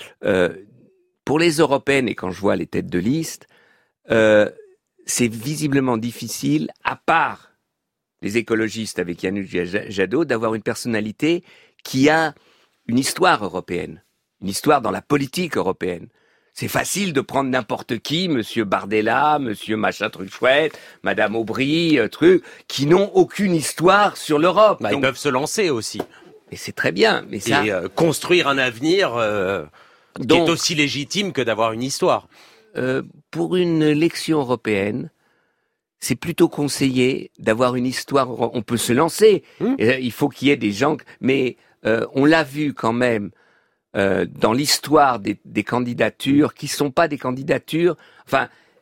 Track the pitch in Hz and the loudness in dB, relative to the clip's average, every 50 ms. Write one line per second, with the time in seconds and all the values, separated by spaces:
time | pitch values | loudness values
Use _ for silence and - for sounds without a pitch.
0 | - - - _ - 104 98 92 90 82 - 92 98 104 123 _ _ _ _ _ | -20 -20 -14 _ -2 0 2 2 2 0 -2 -6 -16 -20 _ _ _ _ _ _
1 | _ _ _ _ _ - 135 160 170 170 151 151 160 135 139 131 - - 139 139 | _ _ _ _ _ -2 0 2 2 2 4 4 4 4 2 2 0 0 0 0
2 | 127 104 - - - 90 90 92 98 101 101 92 80 - - 101 90 90 78 90 | 0 -2 -4 -4 -6 -8 -6 -2 0 0 0 0 -2 -4 -4 -6 -4 -2 -2 -2
3 | 87 113 139 160 160 - - - - _ _ _ _ _ _ _ _ _ _ _ | 0 0 0 0 -2 -6 -10 -14 -18 _ _ _ _ _ _ _ _ _ _ _
4 | _ - 117 113 110 107 107 104 104 - - - - - _ _ _ _ _ _ | _ 0 2 4 6 6 6 6 4 2 -2 -8 -18 -20 _ _ _ _ _ _
5 | _ - - - 123 117 110 117 110 143 156 147 151 147 135 139 131 131 120 113 | _ -6 -2 0 0 -2 -2 -4 -8 -8 -6 -4 -2 0 0 0 2 0 0 -2
6 | 110 120 117 - - 113 - - - 139 147 151 - - - _ - - 131 - | -4 -6 -8 -10 -10 -10 -8 -6 -2 -2 0 0 -2 -4 -10 _ -8 -8 -8 -4
7 | _ - 165 165 147 127 101 - _ _ _ _ _ _ _ _ _ _ _ _ | _ 0 0 2 0 -2 -4 -8 _ _ _ _ _ _ _ _ _ _ _ _
8 | _ _ _ _ - 98 101 120 107 - 117 110 110 110 101 113 110 95 - - | _ _ _ _ -8 -4 -2 -2 -2 0 0 0 0 -2 -4 -6 -8 -6 -6 -6
9 | 90 87 87 - - 95 98 101 95 90 - 90 87 90 90 101 - - 101 95 | -6 -6 -6 -4 -4 -4 -4 -4 -6 -4 -4 -4 -4 -2 -4 -6 -6 -4 -2 -2
10 | 95 92 110 147 170 139 127 113 117 110 110 110 - - 113 - - 123 113 107 | -2 0 0 0 0 0 0 -2 -2 -2 -2 -4 -4 -6 -6 -6 -4 -4 -2 -2
11 | 107 110 104 - - 151 170 175 - _ - - _ _ _ _ - - - 131 | -2 -4 -6 -2 0 0 0 -2 -4 _ -20 -20 _ _ _ _ -12 -6 0 2
12 | 135 147 156 160 160 156 147 _ _ _ _ _ _ _ _ _ _ - 117 127 | 4 4 4 4 2 -2 -4 _ _ _ _ _ _ _ _ _ _ -2 -2 0
13 | 135 - - - 175 180 160 120 104 90 80 90 - - 90 85 85 85 - 85 | 0 -2 -2 2 2 4 4 2 0 -4 -6 -8 -6 -6 -6 -6 -6 -8 -12 -16
14 | _ _ _ _ _ _ _ _ 95 95 98 - - 147 151 139 120 104 95 95 | _ _ _ _ _ _ _ _ -8 -6 -6 -2 2 4 4 4 4 0 -4 -4
15 | - - 147 143 139 135 - 180 180 156 - 110 87 95 90 - - 92 90 85 | -2 0 0 0 0 -2 -4 -4 -4 -2 -2 -2 0 -2 -2 -2 -4 -6 -6 -6
16 | 82 - _ _ _ _ _ _ _ _ _ - - - - 160 - - - 175 | -10 -16 _ _ _ _ _ _ _ _ _ -10 -8 -4 -2 -2 -2 -2 -4 -4
17 | 202 185 151 135 120 - - 139 139 131 127 131 113 - 127 110 - - 123 110 | -4 -2 -2 -2 -4 -2 -2 -2 -2 0 0 -2 -2 -4 -6 -8 -6 -6 -6 -6
18 | - - 143 165 185 180 151 123 104 - - 117 110 98 95 98 95 98 110 107 | -4 -4 -4 -2 -2 -2 -2 -2 -2 -4 -4 -4 -2 -2 -2 -4 -2 0 0 0
19 | 107 113 117 131 147 151 151 147 139 117 104 - - - 110 107 104 95 95 - | 2 2 2 2 2 2 2 0 -2 -4 -8 -8 -6 -6 -4 -2 0 -2 -2 -2
20 | 104 107 - - 95 98 - - - 127 135 147 160 147 - - - - - _ | -4 -6 -6 -8 -14 -14 -6 0 2 4 4 4 2 0 -2 -8 -18 -20 -18 _
21 | - 98 98 101 107 104 107 113 117 104 110 117 135 139 151 165 170 165 151 131 | -4 -2 0 0 0 0 0 -2 -4 -4 -4 -2 -2 0 0 0 2 2 2 2
22 | 110 101 - - 151 175 190 170 - - - - - - - - 139 147 170 185 | 2 0 0 2 4 6 6 4 2 -4 -14 -20 -16 -10 -6 -2 2 4 4 4
23 | 196 202 - 190 175 - - - 202 196 175 160 135 - - - 156 180 190 202 | 4 4 2 2 2 2 0 -2 0 2 2 0 -2 -4 -4 0 4 4 6 6
24 | 208 185 - - - - 151 147 156 185 170 196 220 214 180 - 120 104 104 143 | 4 2 0 -2 -4 -2 0 2 2 2 4 6 4 4 4 2 -2 -2 0 0
25 | 131 135 127 - - 147 127 127 147 151 - 220 208 170 139 113 110 - - 104 | 0 0 0 -2 -2 -2 0 0 -2 -2 -2 -2 0 0 0 -2 -4 -6 -8 -10
26 | - - - - - - - - _ _ - - - - - - - 127 160 185 | -10 -12 -14 -20 -20 -20 -20 -20 _ _ -16 -14 -14 -10 -6 -4 -2 -2 0 2
27 | 214 220 190 123 - - - 104 - 113 123 143 139 107 101 92 85 95 - - | 2 2 2 0 -4 -6 -10 -8 -4 -2 0 0 0 0 -2 -4 -4 -6 -2 0
28 | 170 165 143 - - - 175 175 143 139 135 135 131 123 110 110 135 156 180 196 | 0 0 0 0 0 0 2 2 2 2 0 0 0 -2 -2 -2 0 0 2 2
29 | 185 143 117 120 113 107 107 104 92 92 98 90 73 73 - - - _ _ _ | 2 0 0 0 0 0 0 0 0 -2 -2 -4 -6 -10 -16 -20 -20 _ _ _
30 | _ _ - - 135 117 156 170 165 156 165 156 - - 175 147 147 139 113 139 | _ _ -10 -4 2 4 4 4 4 4 2 0 -2 -2 0 0 0 0 -2 -4
31 | 143 - - 190 208 190 139 - 123 113 110 104 113 113 110 113 127 131 - - | -8 -6 -4 -4 -4 -2 -2 -2 -2 0 0 0 0 -2 -2 -4 -6 -6 -4 -2
32 | 185 175 127 104 - _ _ - - - _ _ _ _ - - 127 131 131 135 | 0 0 0 0 -2 _ _ -20 -20 -20 _ _ _ _ -8 -4 -2 -2 -2 -2
33 | 143 - - 151 _ _ - 156 170 160 175 185 180 175 165 160 156 151 151 147 | -4 -8 -12 -20 _ _ -6 -4 -4 0 0 0 2 2 2 2 4 2 4 2
34 | 160 170 - - - - 160 151 139 120 123 113 - 110 107 95 98 104 107 131 | 2 0 0 -2 -4 -2 0 0 0 0 -2 -2 -2 0 0 0 0 -2 -2 -4
35 | 156 160 - _ _ _ _ _ _ _ _ _ _ _ _ _ _ _ _ _ | -8 -10 -14 _ _ _ _ _ _ _ _ _ _ _ _ _ _ _ _ _
36 | - - 123 - - 165 160 - 170 165 - - 147 143 - - 143 135 127 127 | -6 -4 -4 -4 -4 -4 0 2 2 2 2 0 -4 -4 -2 0 0 0 2 2
37 | 123 127 139 - - - _ - - 113 110 113 127 123 123 127 123 131 123 - | 2 2 0 -2 -6 -10 _ -6 -2 0 2 2 2 0 0 0 -2 -4 -4 -6
38 | - - 135 139 131 127 117 113 123 117 - 123 107 - 120 110 - - 120 127 | -4 -2 0 0 0 0 -2 -4 -4 -4 -4 -4 -4 -2 -2 -2 0 2 2 2
39 | 160 165 - - 208 220 202 165 - _ _ - 170 226 269 269 - 120 131 131 | 2 2 2 4 6 6 6 4 0 _ _ -4 -2 -2 0 2 2 2 2 2
40 | 127 123 - - 147 139 - - 127 139 143 123 117 104 101 98 131 151 160 127 | -2 -4 -2 -2 -2 -2 -2 0 2 2 2 2 0 -2 -2 0 0 0 -2 -2
41 | - - - - - 123 135 135 127 123 - _ _ _ _ _ - 113 110 113 | -6 -14 -12 -4 -2 0 0 0 0 -2 -4 _ _ _ _ _ -2 0 0 0
42 | 113 117 - 135 139 151 160 160 156 135 135 147 151 143 - - - 117 117 120 | 0 -2 0 2 4 6 6 4 2 0 -4 -4 -4 -4 -4 -2 -2 -2 0 0
43 | 123 123 117 107 101 110 - _ _ _ _ _ _ _ _ _ _ _ - - | 0 0 0 -2 -4 -6 -12 _ _ _ _ _ _ _ _ _ _ _ -2 0
44 | 98 98 95 92 90 87 - - - 110 113 131 147 139 - - - 135 147 156 | 0 2 2 0 -2 -4 -2 0 0 2 2 2 0 0 -2 -2 0 2 4 6
45 | 143 135 123 113 98 - 98 - _ - 113 107 104 - - 123 123 123 120 117 | 6 4 2 0 -4 -6 -6 -8 _ -8 -6 -6 -4 -2 -2 -4 -2 -4 -2 -2
46 | 117 107 - - - 135 139 143 151 120 - - - 139 - - 143 143 127 - | -2 -2 -2 -2 -2 2 4 4 4 2 0 -6 -10 -6 -4 -2 -4 -2 0 0
47 | 170 156 147 131 - 127 127 131 135 127 147 127 - - - 160 170 180 156 - | 0 0 0 -4 -6 -6 -6 -4 -2 -2 -2 -2 -4 -4 -2 0 0 0 0 -2
48 | - - _ _ _ - - 135 123 - _ _ _ _ _ _ | -8 -20 _ _ _ -2 0 0 0 -2 _ _ _ _ _ _